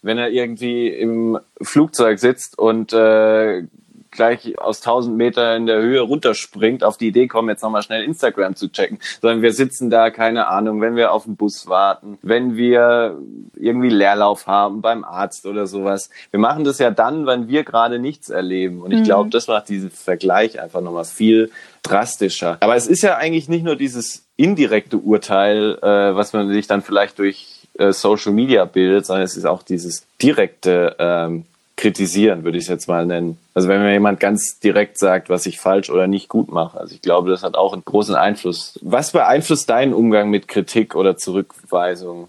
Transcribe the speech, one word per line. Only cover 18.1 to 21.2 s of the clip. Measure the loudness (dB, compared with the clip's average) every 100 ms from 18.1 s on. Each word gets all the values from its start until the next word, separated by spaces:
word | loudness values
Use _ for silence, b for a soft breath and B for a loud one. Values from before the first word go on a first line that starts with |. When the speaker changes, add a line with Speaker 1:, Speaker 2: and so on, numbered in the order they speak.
| -8 -8
Speaker 1:
erleben. | -6 -4 -2 -4 -6
Und | -2
ich | 2
Speaker 2:
Mhm. |
Speaker 1:
glaub, | 4 4 2
das | -2 0
macht | -4 -2
diesen | -8 -8
Vergleich | -10 -6 -2 0 2 0 -4
einfach | -10 -8
nochmal | -8 -8 -10
viel | 0